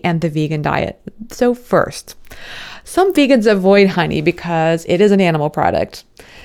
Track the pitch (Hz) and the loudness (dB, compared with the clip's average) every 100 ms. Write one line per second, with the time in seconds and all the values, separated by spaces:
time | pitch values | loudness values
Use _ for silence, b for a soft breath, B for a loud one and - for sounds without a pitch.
0 | 175 165 165 151 151 156 147 143 - - | -2 -2 -2 -2 -2 -2 -2 -2 -4 -8
1 | - - 226 - 247 240 - 175 - - | -18 -18 -18 -2 -2 -2 0 0 0 -6
2 | - - - B B B B B - 330 | -18 -20 -20 B B B B B -4 0
3 | 381 294 269 254 220 202 190 202 190 175 | 2 2 4 4 4 2 4 4 4 2
4 | 156 156 160 170 175 165 160 165 - 175 | -2 -2 -2 -4 -4 -2 0 -2 -2 2
5 | 208 196 180 156 151 156 90 85 - - | 4 4 2 0 -2 -2 -2 0 -4 -10
6 | - - B B | -20 -20 B B